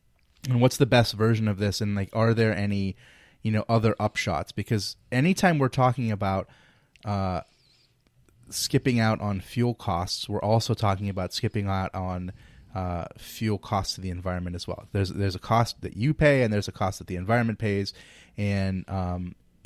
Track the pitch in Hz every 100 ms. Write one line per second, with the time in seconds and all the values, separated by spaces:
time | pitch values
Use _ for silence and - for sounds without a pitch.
0 | _ _ _ _ 127 120 127 - 135 123
1 | 113 101 110 110 107 95 104 - 104 101
2 | 95 113 113 113 110 104 101 101 95 -
3 | - - _ _ 110 107 - 113 110 -
4 | 104 - 107 76 - - - 110 95 -
5 | - 123 165 190 185 156 131 - 127 127
6 | 117 101 98 95 - _ _ _ _ _
7 | 107 101 95 87 - _ _ _ _ _
8 | _ _ _ _ - - - 139 135 120
9 | 110 107 104 95 - 120 120 117 - 87
10 | 95 - - 104 104 113 - 113 104 92
11 | 101 95 90 - 113 104 101 95 92 95
12 | 92 90 90 - - - - 92 90 87
13 | - - - - 110 101 - 101 - -
14 | 92 90 92 90 90 87 - - - 101
15 | 95 - 98 92 - 117 117 - - 95
16 | 139 - 151 135 113 104 - - 95 -
17 | 87 90 92 120 113 101 107 98 98 -
18 | - - - - 101 98 95 95 - 95
19 | 90 90 87 - _ _